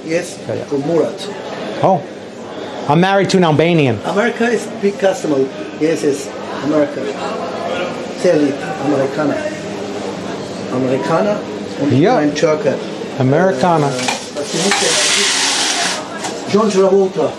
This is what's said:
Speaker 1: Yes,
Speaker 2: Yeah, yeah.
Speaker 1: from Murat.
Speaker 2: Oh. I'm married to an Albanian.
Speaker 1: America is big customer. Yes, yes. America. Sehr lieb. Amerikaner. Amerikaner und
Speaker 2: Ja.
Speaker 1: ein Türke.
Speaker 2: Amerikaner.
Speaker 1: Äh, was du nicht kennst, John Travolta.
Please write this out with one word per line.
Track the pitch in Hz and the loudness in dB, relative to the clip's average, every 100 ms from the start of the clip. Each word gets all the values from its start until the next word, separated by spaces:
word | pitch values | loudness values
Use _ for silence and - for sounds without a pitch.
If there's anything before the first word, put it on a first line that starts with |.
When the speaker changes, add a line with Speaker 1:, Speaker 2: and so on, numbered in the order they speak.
Speaker 1:
Yes, | 156 165 175 - - | -2 -4 -4 -8 -8
Speaker 2:
Yeah, | 110 | -6
yeah. | - | -4
Speaker 1:
from | 143 | -2
Murat. | 147 165 123 - - - - - - - | 0 2 2 -2 -8 -10 -10 -8 -8 0
Speaker 2:
Oh. | - 190 - - - - - - - - - | 2 2 0 -12 -14 -14 -12 -10 -10 -6 2
I'm | 151 | 4
married | 185 196 190 | 4 4 4
to | 196 | 4
an | |
Albanian. | 175 147 160 170 139 107 160 | 4 4 4 4 4 2 -2
Speaker 1:
America | 185 233 226 233 | 0 0 0 0
is | 220 - - | 0 -2 -2
big | 202 196 | -2 2
customer. | 196 185 165 139 131 - - - | 0 0 0 0 0 -2 -10 -2
Yes, | 151 156 | 0 2
yes. | 151 135 - - - - | 0 -2 -4 -10 -10 -6
America. | 135 151 143 - - - - 226 - - - 214 - - - - | 0 2 2 -2 -6 -6 -6 -6 -6 -6 -4 -4 -4 -6 -8 0
Sehr | 180 151 | 2 4
lieb. | 143 - - - 139 | 2 0 -4 -4 0
Amerikaner. | 139 135 - 147 302 302 - - - - - - - - - - - - | 0 0 0 0 0 -4 -6 -8 -6 -6 -6 -6 -6 -6 -8 -8 -8 -4
Amerikaner | 127 131 131 - 165 208 208 - - - - | 0 0 0 2 2 2 0 -4 -8 -8 -2
und | 143 123 | 2 6
Speaker 2:
Ja. | 180 247 | 6 6
Speaker 1:
ein | 147 | 4
Türke. | - 160 151 143 127 - - - - | 2 2 2 2 -2 -4 -8 -6 0
Speaker 2:
Amerikaner. | 131 143 185 156 180 165 143 | 2 4 4 4 4 4 2
Speaker 1:
Äh, | 127 123 - - - | 0 -2 -4 -6 -8
was | - | -4
du | 160 | -2
nicht | 185 - | 0 2
kennst, | - - 302 - 202 - - - - - - - - - - - - | 2 2 2 2 0 0 0 0 -2 -2 -2 -4 -8 -8 -8 -8 -2
John | 202 220 | 2 2
Travolta. | 185 190 196 190 175 139 | 4 4 4 2 0 -2